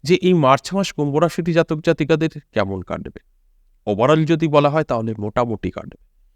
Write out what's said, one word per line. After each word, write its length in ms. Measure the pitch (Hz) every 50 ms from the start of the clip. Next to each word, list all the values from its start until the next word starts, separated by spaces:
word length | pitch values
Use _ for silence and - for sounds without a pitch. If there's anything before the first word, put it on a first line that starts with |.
যে 120 | - 139 -
এই 200 | - - 180 185
মার্চ 400 | 170 147 127 135 143 _ - 180
মাস 180 | 196 196 -
কুম্ভ 240 | - - 147 143 139
রাশির 360 | 151 170 160 - - 170 175
জাতক 260 | 165 165 160 _ 165 156 -
জাতিকাদের 420 | 170 160 - 156 135 160 156 156 160 - 151 _ _
কেমন 300 | _ 107 101 98 98 95
কাটবে। 380 | 87 - 82 80 - - - - _ _ _ _ _ _ _ _ _ _ _ _ _
ওভারঅল 380 | 104 104 98 117 135 156 160 160
যদি 240 | 151 165 156 165 160
বলা 220 | 143 147 147 143
হয় 140 | 143 160 151
তাহলে 300 | - 131 117 113 113 110 104
মোটামুটি 520 | 104 107 - 123 123 120 110 - - 90
কাটবে, 340 | - - - 139 - - _ _ _ _ _ _ _